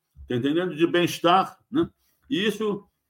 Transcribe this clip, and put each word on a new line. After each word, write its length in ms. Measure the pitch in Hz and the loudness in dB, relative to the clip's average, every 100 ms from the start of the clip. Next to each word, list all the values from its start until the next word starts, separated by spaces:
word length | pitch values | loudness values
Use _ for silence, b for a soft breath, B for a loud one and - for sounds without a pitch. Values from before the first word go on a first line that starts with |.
| _ - - | _ -20 -6
tá 80 | 123 | -2
entendendo? 400 | 139 165 180 151 | 0 0 -2 0
De 120 | 165 | 2
bem-estar, 680 | 170 165 - 170 190 185 - _ | 2 0 2 2 4 2 -8 _
né? 180 | 151 - - _ _ - | -4 -4 -8 _ _ -6
E 200 | 160 214 | -2 0
isso, 360 | - 214 190 - _ | -2 -4 -4 -10 _